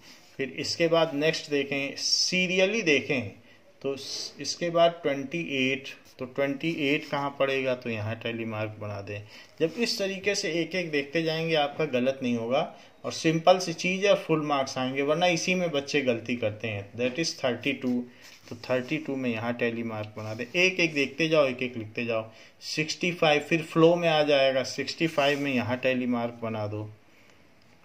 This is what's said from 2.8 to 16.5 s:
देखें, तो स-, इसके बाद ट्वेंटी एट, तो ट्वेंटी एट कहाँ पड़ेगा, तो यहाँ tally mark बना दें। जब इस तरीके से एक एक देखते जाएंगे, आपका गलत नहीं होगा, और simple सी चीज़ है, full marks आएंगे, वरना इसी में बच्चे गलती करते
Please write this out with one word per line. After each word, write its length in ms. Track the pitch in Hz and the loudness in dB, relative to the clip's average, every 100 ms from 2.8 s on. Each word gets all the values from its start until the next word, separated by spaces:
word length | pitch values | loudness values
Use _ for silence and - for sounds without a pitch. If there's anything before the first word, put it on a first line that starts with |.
देखें, 480 | 180 139 127 139 104 - - - - - | 4 2 2 -2 -4 -12 -20 -20 -20 -8
तो 140 | 139 135 | -6 -6
स-, 400 | - - - - | -8 -8 -10 -10
इसके 300 | 143 - 170 | -8 -4 0
बाद 300 | 165 170 165 | 6 4 4
ट्वेंटी 720 | 147 139 139 170 165 139 131 | -2 -2 -4 -6 -4 0 0
एट, 160 | 135 135 - - - | 0 -6 -18 -20 -12
तो 60 | |
ट्वेंटी 460 | 127 131 139 135 165 | -8 -2 -2 0 -4
एट 340 | 160 139 151 - | 0 0 0 -2
कहाँ 280 | 143 143 139 | -4 -4 -2
पड़ेगा, 360 | 135 135 131 | 0 0 0
तो 160 | 123 123 | -2 -4
यहाँ 240 | 110 107 | -4 -4
tally 300 | 113 120 117 | -4 -6 -4
mark 320 | 113 107 107 107 | -6 -4 -6 -6
बना 200 | 104 101 | -10 -10
दें। 220 | 101 101 101 - - - | -8 -10 -12 -20 -20 -2
जब 140 | 160 160 | -2 0
इस 200 | 233 - | -2 -2
तरीके 360 | 196 190 196 | -4 -2 -2
से 180 | 196 190 | -2 -2
एक 220 | 160 165 | -2 -2
एक 160 | 185 165 | -2 0
देखते 320 | 151 139 170 | -2 0 -2
जाएंगे, 320 | 160 160 165 | 0 -2 0
आपका 300 | 160 143 - | 2 2 0
गलत 360 | 156 123 123 135 | 0 2 0 0
नहीं 140 | 127 120 | -2 -2
होगा, 400 | 113 135 170 - - - | 0 0 0 -8 -20 -12
और 80 | 120 | -10
simple 460 | - 165 160 160 190 | 0 2 4 6 6
सी 140 | 180 | 4
चीज़ 340 | 165 180 190 202 | -4 -2 0 4
है, 80 | |
full 280 | 190 - 160 | 4 4 0
marks 360 | 151 139 131 - | 2 0 0 -2
आएंगे, 240 | 127 135 | -2 0
वरना 240 | 143 156 180 | 0 4 4
इसी 280 | 165 175 | 2 0
में 160 | 185 175 | 0 0
बच्चे 300 | 143 139 147 | -2 0 0
गलती 360 | 127 117 110 120 | 2 0 -2 -2
करते 320 | 110 | -2